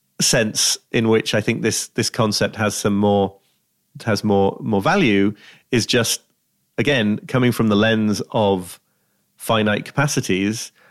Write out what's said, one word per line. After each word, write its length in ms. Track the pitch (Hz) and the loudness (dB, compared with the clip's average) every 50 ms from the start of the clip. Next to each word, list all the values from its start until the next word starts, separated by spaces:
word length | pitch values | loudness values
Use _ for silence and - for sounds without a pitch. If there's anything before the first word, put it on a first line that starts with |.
| _ _ _ - | _ _ _ -4
sense 580 | - - - 127 113 107 - - - - - - _ _ | -2 0 2 2 0 0 0 -2 -2 -2 -2 -4 _ _
in 160 | - 123 113 110 | -2 0 2 4
which 260 | 110 110 - - - | 2 2 2 0 -2
I 60 | 107 | -2
think 220 | 104 - 113 117 | 0 -2 -2 -2
this, 260 | 117 110 - - - - | -2 -2 -2 -4 -6 -6
this 220 | - - 110 - | -4 -4 -4 -4
concept 460 | - - 113 104 101 - 107 101 - | -2 -2 -2 0 0 -2 -2 -2 -2
has 180 | 107 107 104 98 | -2 -2 -2 -2
some 220 | - - 107 101 | -2 -2 0 0
more, 400 | 101 104 104 101 101 98 92 - _ _ _ _ _ _ _ _ _ _ _ - - - | 2 2 2 2 2 2 0 -4 _ _ _ _ _ _ _ _ _ _ _ -18 -8 -4
has 200 | 120 104 95 - | -4 -2 -2 0
more, 320 | 107 101 98 98 98 - - | 0 2 2 2 0 -2 -4
more 200 | - 120 107 98 | -4 -2 -2 0
value 520 | 98 151 185 202 165 113 101 98 98 107 - - - - - - _ - | 0 0 2 2 2 2 4 2 2 0 -2 -6 -16 -20 -20 -20 _ -2
is 160 | 131 117 98 | -2 -2 0
just, 360 | - - 120 117 - - - _ _ _ _ _ _ _ _ _ _ _ - | 0 0 0 0 0 -4 -6 _ _ _ _ _ _ _ _ _ _ _ -2
again, 400 | - 143 139 123 107 104 107 - - - | 0 0 0 0 0 0 -2 -4 -4 -2
coming 240 | - 127 123 123 | 0 2 2 2
from 160 | 113 - 117 110 | 2 2 2 2
the 80 | 104 | 4
lens 460 | 101 107 113 113 110 107 107 101 - - - | 4 4 4 2 2 2 0 -2 -2 -4 -4
of 500 | - 117 104 101 98 92 90 87 - - _ _ _ _ _ _ _ _ _ _ _ | -2 0 2 2 2 0 -2 -8 -16 -20 _ _ _ _ _ _ _ _ _ _ _
finite 480 | - - - 113 110 107 104 104 - - | -10 -4 -2 0 0 2 0 0 -2 -4
capacities, 880 | - - - 143 147 - 143 - - 98 92 98 104 110 113 - - _ _ _ _ | -6 -4 -2 -2 -2 -2 -2 -2 -2 0 0 0 -2 -4 -6 -10 -14 _ _ _ _